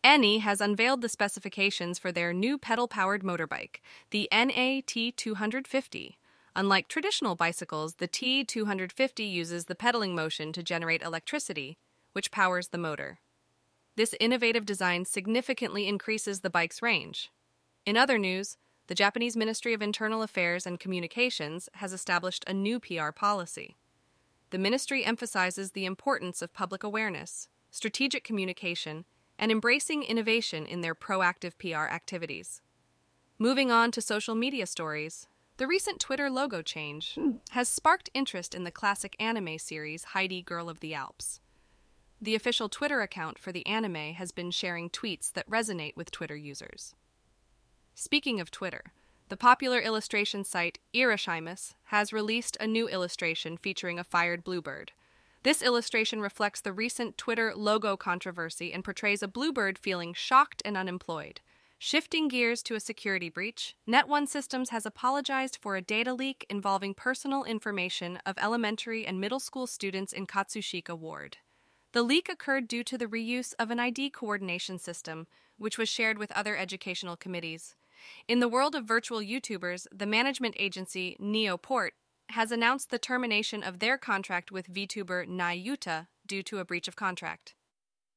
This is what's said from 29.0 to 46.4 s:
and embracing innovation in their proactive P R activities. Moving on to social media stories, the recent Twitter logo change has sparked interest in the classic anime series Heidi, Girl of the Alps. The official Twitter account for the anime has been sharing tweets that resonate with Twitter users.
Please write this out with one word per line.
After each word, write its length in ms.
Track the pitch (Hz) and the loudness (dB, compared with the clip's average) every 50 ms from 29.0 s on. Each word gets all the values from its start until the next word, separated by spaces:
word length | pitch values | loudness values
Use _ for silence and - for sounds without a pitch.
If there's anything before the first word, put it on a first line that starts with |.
| 180 _ _ _ _ _ _ - | -10 _ _ _ _ _ _ 0
and 140 | 214 220 | 2 4
embracing 500 | 220 220 214 233 247 294 - - 320 294 | 4 4 6 6 4 4 4 0 0 -2
innovation 640 | 277 - 226 233 214 226 226 233 226 - - 156 156 | 0 0 0 2 4 4 4 2 2 0 -4 -4 -6
in 160 | - - 175 | -4 -4 -2
their 140 | 170 165 165 | -2 -2 -2
proactive 640 | _ - - 202 190 185 175 180 _ - 180 - _ | _ -2 -2 0 4 4 4 2 _ -6 -10 -10 _
P 160 | - 180 160 | -6 -4 -2
R 120 | 151 156 | -2 -2
activities. 760 | - - 170 _ - - 175 165 156 147 82 - - - - _ _ _ _ _ _ _ _ _ _ _ _ _ _ _ _ | -2 -2 -6 _ -6 -6 -6 -6 -6 -8 -10 -10 -12 -14 -16 _ _ _ _ _ _ _ _ _ _ _ _ _ _ _ _
Moving 320 | 214 240 269 262 277 254 | 4 4 6 6 4 6
on 200 | 233 233 233 240 | 6 6 6 6
to 100 | 226 240 | 4 0
social 340 | - - 220 208 - - 226 | 0 0 0 0 0 0 0
media 300 | 226 240 269 277 254 190 | 0 0 0 0 -2 -4
stories, 640 | 180 - - 165 156 151 151 151 160 - - - _ _ _ _ _ _ - | -4 -4 -4 -4 -4 -4 -4 -6 -6 -8 -12 -16 _ _ _ _ _ _ -4
the 80 | 254 | 0
recent 340 | 269 339 381 - 415 370 - | 2 2 2 2 0 -2 -2
Twitter 300 | - - 269 262 285 277 | -2 -2 0 0 0 0
logo 320 | 254 254 277 277 220 170 | 2 0 0 0 -2 -4
change 560 | 160 - - 160 151 147 147 151 160 - - - 320 294 220 247 _ - | -6 -6 -6 -6 -6 -6 -6 -8 -8 -8 -4 2 2 2 2 0 _ -4
has 180 | - 247 247 - | 0 0 2 2
sparked 400 | - - _ 311 349 381 - - _ | 0 4 _ 6 6 6 2 -4 _
interest 400 | 262 269 - - 185 175 - - | 0 0 0 -2 -6 -6 -6 -6
in 100 | 180 175 | -6 -6
the 60 | 175 | -6
classic 440 | 170 - - 202 202 - - 196 - - | -6 0 0 0 2 2 -2 -8 -4 -2
anime 380 | 214 226 233 220 196 165 156 160 | 0 0 0 0 -2 -4 -4 -6
series 460 | - - 156 156 151 151 156 165 - | -6 -8 -8 -8 -6 -8 -8 -8 -10
Heidi, 360 | - - 196 190 185 185 180 | -4 0 0 0 0 0 -4
Girl 300 | 175 - 175 170 170 170 | -6 -6 -6 -6 -4 -6
of 100 | 160 - | -8 -8
the 140 | - 156 156 | -8 -6 -6
Alps. 460 | 143 131 - - _ - - - - _ _ _ _ _ _ _ _ _ _ _ _ _ _ _ _ | -6 -8 -8 -10 _ -8 -8 -8 -10 _ _ _ _ _ _ _ _ _ _ _ _ _ _ _ _
The 160 | 220 214 220 | 0 2 2
official 360 | 214 - 247 233 - 226 202 | 2 4 2 2 2 0 -2
Twitter 320 | - - 285 294 294 254 | -2 -2 0 2 2 2
account 360 | 208 190 - 196 160 160 - - | 0 0 -2 -6 -6 -6 -6 -8
for 140 | - 190 | -10 -8
the 140 | 175 175 - | -8 -6 -2
anime 480 | - 202 220 220 208 175 156 151 151 165 | 0 0 2 2 0 -2 -4 -6 -6 -6
has 180 | 170 185 175 | -8 -8 -8
been 180 | - - 175 175 | -6 -6 -6 -4
sharing 380 | 175 - - 180 175 170 170 170 | -4 -2 -2 -2 -4 -4 -6 -6
tweets 420 | - - - 226 175 - - - - | -6 -4 -4 -4 -4 -2 -4 -4 -4
that 160 | 185 - - | -4 -6 0
resonate 440 | 214 226 226 220 196 170 156 151 - | 0 0 2 2 -2 -4 -4 -6 -8
with 160 | - 170 - | -8 -10 -10
Twitter 260 | - - 170 147 151 | -8 -8 -8 -8 -8
users. 580 | 151 | -10